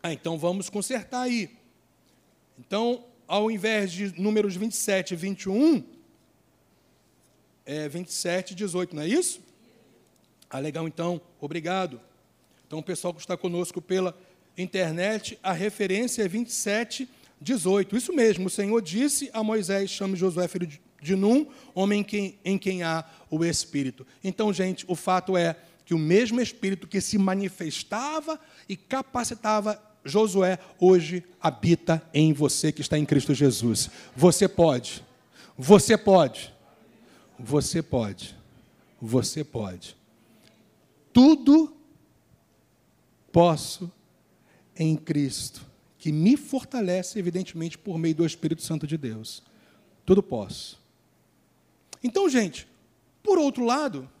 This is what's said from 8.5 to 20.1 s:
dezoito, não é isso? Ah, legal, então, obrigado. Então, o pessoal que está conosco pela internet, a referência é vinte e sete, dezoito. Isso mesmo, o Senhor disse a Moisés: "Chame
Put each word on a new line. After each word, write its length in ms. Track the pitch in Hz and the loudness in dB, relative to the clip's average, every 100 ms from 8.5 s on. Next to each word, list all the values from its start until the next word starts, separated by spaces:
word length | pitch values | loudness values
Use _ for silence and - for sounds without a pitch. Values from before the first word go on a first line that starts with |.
dezoito, 420 | 185 202 175 180 151 | -8 -6 -4 -6 -6
não 60 | |
é 60 | 156 | -2
isso? 340 | 285 349 - _ _ _ _ _ _ _ _ _ _ _ | 0 -2 -8 _ _ _ _ _ _ _ _ _ _ _
Ah, 120 | 135 | -10
legal, 280 | 147 156 165 | -8 -6 -8
então, 320 | - 170 175 _ _ | -6 -6 -6 _ _
obrigado. 580 | 143 160 165 190 180 120 _ _ _ _ _ _ _ | -10 -8 -6 -4 -4 -10 _ _ _ _ _ _ _
Então, 100 | 156 | -12
o 60 | |
pessoal 320 | 156 180 175 160 | -8 -8 -8 -10
que 40 | |
está 160 | - 180 | -8 -6
conosco 460 | 185 175 175 185 | -4 -4 -6 -8
pela 340 | - 185 185 165 _ _ _ - | -4 -2 -2 -6 _ _ _ -10
internet, 840 | 185 190 170 160 190 220 - 220 | -6 -2 -2 -2 -2 -4 -8 -8
a 100 | 185 | -6
referência 680 | 170 202 - 196 190 240 - | -4 -4 -2 -2 0 -2 -2
é 60 | 196 | -4
vinte 220 | 208 240 | -4 -6
e 40 | |
sete, 560 | - - 208 233 - 262 _ _ _ | -6 -2 -2 -4 -8 -12 _ _ _
dezoito. 560 | - 226 165 202 190 220 | -4 -2 2 0 0 -2
Isso 160 | - | -2
mesmo, 320 | 339 226 180 185 | 4 4 4 -2
o 60 | |
Senhor 280 | - 202 226 | -4 0 0
disse 480 | 170 190 285 - 277 | -2 -2 0 -2 -6
a 80 | 226 | -4
Moisés: 480 | 220 220 175 196 196 | -2 -2 -2 -2 -4
"Chame 260 | - 196 | -4 -4